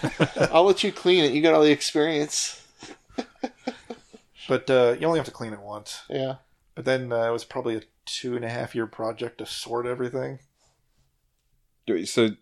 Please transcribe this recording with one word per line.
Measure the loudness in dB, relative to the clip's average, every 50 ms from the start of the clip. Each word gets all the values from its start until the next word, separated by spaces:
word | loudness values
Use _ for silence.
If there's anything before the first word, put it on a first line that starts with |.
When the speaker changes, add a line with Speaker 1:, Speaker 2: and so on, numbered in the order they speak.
| -2 -4 0 0 -2 0 2
Speaker 1:
<laughs> | 0 0 4 6
Speaker 2:
I'll | 6 6
let | 6 4 4 2
you | -2
clean | -2 0 2 4 6 6 4
it. | 4
You | 2 4
got | 4 6 6
all | 8 8
the | 6
experience. | 6 4 2 -2 0 2 2 2 0 -2 -2 -2 -4 -4 -4 -6 -8 -14 -20 _ _ -20 -20 -20 -20 _ _ _ -10
<laughs> | -10 -10 -10 _ -12 -12 -12 _ _ -12 -12 -12 -12 _ -18 -18 -20 _ _ -20 -20 _ _ _ -10 -4
Speaker 1:
But, | -2 -2 0 2 4
uh, | 4 6 6 4 2 2
you | 0
only | 0 0
have | 0 -2
to | -4
clean | -10 -12 -10 -10 -10
it | -12
once. | -12 -14 -14 -14 -12 -14 -16 -16 -12
Speaker 2:
Yeah. | -8 -6 -4 -4 -4 -6 -10 _ _ _ _ _ _ -14
Speaker 1:
But | -8 -2
then, | -2 -2 -2 -2 -2
uh, | -2 0 0
it | 0
was | -2 -4 -6
probably | -8 -8 -6 -4 -4 -4
a | -6 -8 _ _ _ -14
two | -12 -12 -8 -6 -6 -6
and | -6 -6
a | -6
half | -6 -8 -8 -6 -6
year | -6 -6
project | -6 -6 -8 -6 -6 -6 -6 -8 -10 -10 -12
to | -12
sort | -12 -10 -12 -8 -6 -6 -4 -4
everything. | -4 -4 -6 -6 -6 -6 -6 -8 -8 -10 -14 _ _ _ _ _ _ _ _ _ _ _ _ _ _ _ _ _ _ _ _ _ _ _ _ _ _ _ _ -6
Speaker 3:
Do, | -4 -4 -4 -4
so, | -2 0 2 2 0 0 _